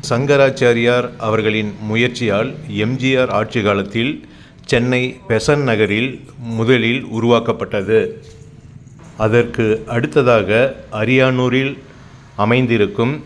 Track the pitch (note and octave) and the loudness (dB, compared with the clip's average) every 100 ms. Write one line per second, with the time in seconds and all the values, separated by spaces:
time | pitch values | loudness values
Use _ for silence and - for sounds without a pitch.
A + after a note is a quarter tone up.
0 | - A#2+ C#3 C#3+ C3+ C3 B2 A#2 A#2+ B2 | -2 -2 2 4 4 4 2 4 2 2
1 | B2 - A2+ A2 G#2+ G#2+ G#2 G2 G#2+ A2 | -2 -6 -2 0 0 -2 -4 -8 -4 0
2 | B2 A#2+ A#2 G2+ B2 D3+ - G#2 G#2+ B2+ | 0 0 -2 0 -2 -8 -10 -4 -2 -2
3 | C3 C3 B2 G2+ G#2+ B2 G#2 G2+ G2 A2+ | 0 0 2 0 -2 -2 0 0 -2 -4
4 | B2 - - - - - - B2 B2 B2+ | -4 -6 -14 -20 -20 -20 -2 0 2 0
5 | B2+ B2 - A2 - D3 C3+ A2 G#2 G#2 | -2 -8 -4 -2 2 0 2 2 2 0
6 | C3 B2+ - - A#2 A2+ A2+ B2+ A2+ B2+ | -2 -8 -18 -16 -8 -2 2 2 2 -2
7 | C3 A2 A#2 A#2 A#2 A2+ A2 G#2 F#2+ A2 | -4 -2 2 2 2 -4 -4 -4 2 2
8 | F#2+ - - - - - - - - - | 2 -8 -18 -20 -20 -20 -20 -20 -20 -20
9 | - - A2 A#2 A#2+ - A2 A2 - A#2+ | -20 -4 2 2 0 0 0 0 -2 -4
10 | B2 D3+ B2 A2+ F#2+ G#2+ C3+ - - A2 | 0 2 4 2 2 0 0 -4 -12 -6
11 | G#2+ B2+ C3 B2+ B2+ B2+ C3+ C#3 - - | 0 2 2 2 0 0 -2 -6 -16 -20
12 | - - - - G#2+ B2 B2+ A2+ G2+ - | -20 -20 -18 -4 0 2 2 2 2 0
13 | A#2 D3 | -2 -4